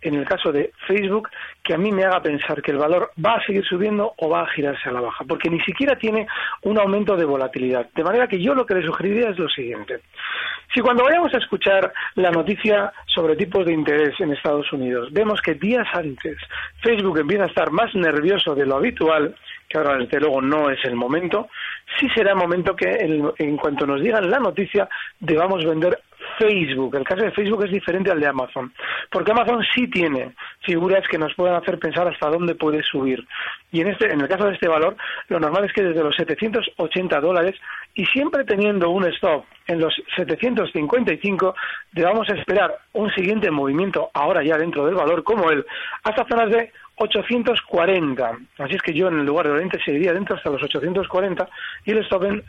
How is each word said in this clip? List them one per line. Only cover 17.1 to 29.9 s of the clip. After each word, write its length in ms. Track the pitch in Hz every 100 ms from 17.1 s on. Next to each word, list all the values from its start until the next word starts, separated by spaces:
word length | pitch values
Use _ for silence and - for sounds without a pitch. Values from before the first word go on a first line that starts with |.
| 156
empieza 260 | 147 202
a 40 | 175
estar 220 | - 156
más 240 | 165 226
nervioso 600 | 202 165 147 160 196 -
de 120 | 143 135
lo 100 | 135
habitual, 580 | 226 240 160 156 147 - - - -
que 100 | 156
ahora 180 | 143 135
desde 240 | 120 147
luego 220 | 151 135
no 260 | 135 151 147
es 160 | 131
el 100 | 135
momento, 540 | 120 123 156 180 208 - - - - - -
sí 100 | 269
será 180 | 226 196
el 40 | 190
momento 400 | 175 180 180 175
que 140 | 185
en, 400 | 185 156 156 147 -
en 180 | 151 147
cuanto 300 | 156 139 143
nos 160 | 139
digan 280 | 185 220 180
la 80 | 254
noticia 480 | 220 165 190 202 190 - - -
debamos 460 | 160 156 185 190
vender 340 | 160 160 175 - _ - - -
Facebook. 580 | 214 202 151 131 131 139
El 80 |
caso 180 | 131 185
de 80 | 214
Facebook 340 | - 202 214
es 60 | 202
diferente 400 | 190 - 180 190
al 100 | 165
de 60 | 147
Amazon, 460 | 135 127 135 127 - - - -
porque 220 | 185 180
Amazon 320 | 226 226 240 -
sí 140 | 247
tiene 440 | 247